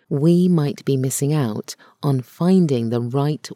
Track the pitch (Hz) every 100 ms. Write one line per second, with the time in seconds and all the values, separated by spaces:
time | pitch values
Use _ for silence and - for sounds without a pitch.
0 | _ 143 160 175 180 170 143 - - 135
1 | 131 - 143 151 120 110 - - _ _
2 | 147 135 120 - 170 190 165 127 113 120
3 | 120 135 147 151 -